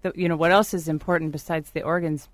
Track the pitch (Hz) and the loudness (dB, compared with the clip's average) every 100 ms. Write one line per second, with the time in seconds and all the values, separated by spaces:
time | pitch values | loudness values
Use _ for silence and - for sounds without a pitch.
0 | 190 170 175 160 165 196 214 185 160 156 | -6 -2 0 2 4 4 4 -2 -2 -4
1 | - 175 156 147 - 160 151 156 - 175 | 0 0 0 -6 -4 -6 -4 -6 -2 0
2 | 165 151 - | 0 -4 -8